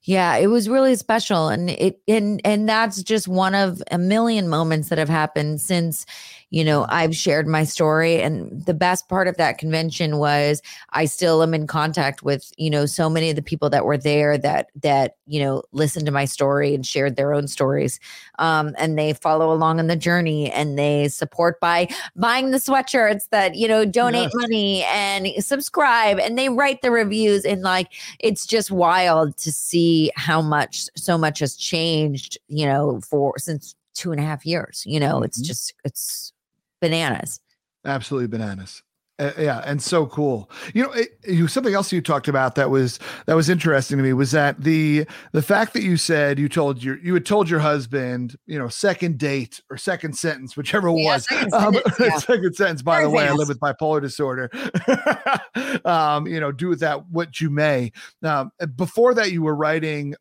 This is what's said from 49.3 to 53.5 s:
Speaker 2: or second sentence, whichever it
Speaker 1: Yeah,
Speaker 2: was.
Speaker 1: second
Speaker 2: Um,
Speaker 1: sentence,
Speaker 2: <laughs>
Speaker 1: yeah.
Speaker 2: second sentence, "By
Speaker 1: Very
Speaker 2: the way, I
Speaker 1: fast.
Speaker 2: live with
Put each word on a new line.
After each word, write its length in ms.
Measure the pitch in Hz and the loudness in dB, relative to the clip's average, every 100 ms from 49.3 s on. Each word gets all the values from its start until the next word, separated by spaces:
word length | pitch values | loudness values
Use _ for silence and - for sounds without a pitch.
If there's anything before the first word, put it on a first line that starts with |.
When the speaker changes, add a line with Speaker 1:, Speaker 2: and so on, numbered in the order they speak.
| 139 120 - _ | -4 -6 -12 _
Speaker 2:
or 80 | 135 | -10
second 360 | - 175 160 135 | -6 -6 -6 -6
sentence, 400 | 165 143 131 - | -6 -6 -10 -10
whichever 300 | 143 208 180 | -2 0 2
it 80 | 165 | 2
Speaker 1:
Yeah, 220 | 156 143 | 2 0
Speaker 2:
was. 80 | - | 0
Speaker 1:
second 240 | 262 240 | -2 0
Speaker 2:
Um, 200 | 226 208 202 | 2 4 4
Speaker 1:
sentence, 200 | 214 - | 2 2
Speaker 2:
<laughs> 40 | |
Speaker 1:
yeah. 180 | 233 156 | 2 2
Speaker 2:
second 380 | - 185 180 175 | 0 0 0 0
sentence, 260 | 196 156 | 0 0
"By 140 | 131 165 | 0 2
Speaker 1:
Very 80 | 156 | 4
Speaker 2:
the 40 | |
way, 140 | 151 147 | 2 2
I 20 | |
Speaker 1:
fast. 100 | 143 | 0
Speaker 2:
live 100 | |
with 100 | 147 | -2